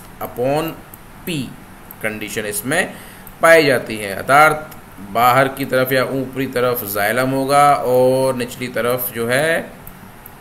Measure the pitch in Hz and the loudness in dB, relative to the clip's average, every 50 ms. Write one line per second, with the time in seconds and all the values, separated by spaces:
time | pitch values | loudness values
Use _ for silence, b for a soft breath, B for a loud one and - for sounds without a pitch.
0 | - - - - - 107 - 120 123 131 139 156 165 165 151 - - - - - | -12 -18 -14 -12 -12 -12 -6 -4 -2 -2 0 -2 -2 -6 -8 -12 -18 -20 -20 -20
1 | - - - - - 190 175 147 123 - - - - - - - - - - - | -20 -20 -20 -14 -10 -8 -6 -6 -6 -8 -12 -18 -20 -20 -20 -20 -20 -20 -20 -10
2 | - 110 107 107 107 101 98 113 107 104 104 - - 127 151 175 208 - B B | -8 -8 -8 -8 -10 -8 -8 -8 -6 -6 -8 -6 -4 -2 -2 -2 -2 -4 B B
3 | B B B B B B - - - 165 165 165 156 139 131 113 - - 110 107 | B B B B B B -8 0 6 6 8 8 8 4 2 0 0 -4 -8 -6
4 | 107 98 95 95 95 110 131 147 151 156 151 151 - - - - - - - - | -6 -6 -6 -6 0 4 6 6 6 6 4 0 -6 -14 -18 -20 -20 -20 -20 -20
5 | 98 98 98 113 120 123 123 131 139 131 131 - 135 117 123 127 131 127 135 131 | -18 -6 -2 2 2 4 4 4 2 2 -2 -6 -6 -2 0 0 0 2 0 0
6 | 123 110 127 135 131 117 - 131 135 131 131 123 120 127 123 120 110 101 101 101 | 0 0 -4 -6 -6 -6 -6 -6 -6 -4 -2 -2 0 0 -2 -2 -6 -6 -4 -2
7 | 101 107 113 123 131 131 135 135 135 135 143 143 143 143 143 127 - 123 127 127 | 0 0 0 0 0 0 0 -2 0 2 4 4 6 6 4 2 2 2 4 4
8 | 127 127 131 131 131 131 127 123 120 120 - 131 127 120 107 120 113 120 123 123 | 4 4 4 2 0 0 0 -2 -6 -8 -8 -10 -10 -6 -6 -4 -2 -2 -2 -2
9 | - - 107 113 117 117 123 135 151 160 165 180 - - - - - - - - | -4 -6 -6 -6 -4 -2 0 0 0 0 -2 -2 -4 -8 -16 -20 -20 -20 -20 -20
10 | - - - - - - - - | -20 -20 -20 -20 -20 -20 -20 -20